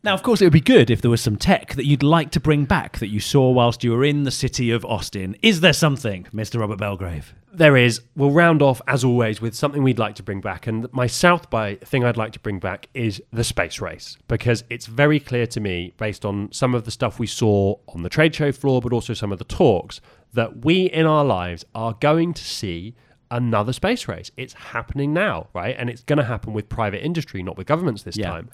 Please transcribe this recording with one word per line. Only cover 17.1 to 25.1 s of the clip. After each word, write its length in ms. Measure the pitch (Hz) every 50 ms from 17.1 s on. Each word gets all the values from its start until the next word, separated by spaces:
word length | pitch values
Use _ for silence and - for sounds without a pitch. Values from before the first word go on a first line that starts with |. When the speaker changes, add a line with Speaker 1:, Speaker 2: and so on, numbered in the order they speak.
| -
Speaker 2:
we 100 | - 117
saw 480 | 104 - - 120 107 104 101 98 98 104 - _
on 160 | - - 87 85
the 60 | 87
trade 260 | - 156 156 160 156
show 160 | - 156 143
floor, 300 | 131 - - 139 131 127
but 100 | 123 123
also 220 | 123 117 - - 113
some 180 | - 110 101
of 60 | 98
the 80 | 90 -
talks, 560 | - - - 185 131 101 85 - - - - _ - _ _ _ _ -
that 320 | 120 113 110 - 113 120
we 220 | 151 175 185 185
in 180 | 180 - 160 160
our 180 | 160 156 151 143
lives 400 | 135 104 90 87 90 87 82 - _ _
are 200 | 113 113 117 110 -
going 320 | - 143 156 165 170 175 165
to 100 | - -
see 500 | - - - - 95 85 85 90 110 120 _ _ _ _ _ _ _
another 440 | 120 120 123 117 113 104 104 120 127
space 340 | - - 190 254 240 -
race. 220 | - 95 85 90 - _
It's 160 | - 131 123 -
happening 580 | - - - - 117 117 - - 139 139 143